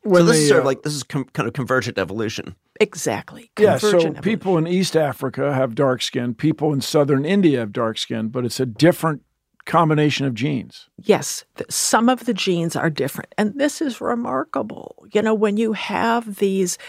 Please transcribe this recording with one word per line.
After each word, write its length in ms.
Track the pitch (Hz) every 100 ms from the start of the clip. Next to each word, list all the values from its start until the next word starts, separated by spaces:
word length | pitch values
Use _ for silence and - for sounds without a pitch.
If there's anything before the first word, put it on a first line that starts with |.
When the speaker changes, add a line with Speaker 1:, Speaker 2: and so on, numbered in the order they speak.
Speaker 1:
When 200 | 214 180
Speaker 2:
So 40 | 170
this 100 | 160
Speaker 1:
they, 60 |
Speaker 2:
is 60 | 147
sort 100 | 151
of 60 |
Speaker 1:
uh, 40 | 135
Speaker 2:
like, 140 | 135
this 120 | 151
is 100 | 147
com-, 200 | 123 143 131
kind 140 | - 117
of 80 |
convergent 420 | 113 117 131 117 104
evolution. 580 | 87 101 110 107 - - _ -
Speaker 3:
Exactly. 720 | 208 165 - 104 - - - -
Speaker 1:
Yeah, 200 | 208 147
so 140 | 214
Speaker 3:
Convergent 300 | 185 160 143
Speaker 1:
people 300 | 160 226 -
Speaker 3:
evolution. 220 | 175 165
Speaker 1:
in 60 | 180
East 160 | 180 160
Africa 580 | 147 127 135 127 139
have 200 | 131 131
dark 280 | 110 139 127
skin, 320 | - 131 123
people 380 | 120 151 156 151
in 100 | 143
Southern 420 | - 156 139 139
India 360 | 147 202 180 127
have 120 | 110
dark 240 | 113 113 110
skin, 320 | - 117 113
but 160 | 123
it's 160 | 120 -
a 60 | 131
different 560 | 104 156 175 160 147 _ _ _ _
combination 640 | - 165 165 151 151 131 139
of 80 |
genes. 540 | 113 143 135 60 - - -
Speaker 3:
Yes, 460 | - 175 - - - -
th-, 140 | -
some 380 | - - 233 233
of 180 | 247 240
the 80 |
genes 400 | 196 - 175 165
are 160 | 147 165
different. 420 | 147 135 - - -
And 160 | 214 277
this 220 | 294 -
is 200 | 302 226
remarkable. 1080 | - 240 247 254 302 - 214 202 - - -
You 100 | 208
know, 120 | 220
when 220 | 220 214 208
you 160 | 226
have 640 | 208 - 190 226 233 226 196
these 400 | 196 190 180 -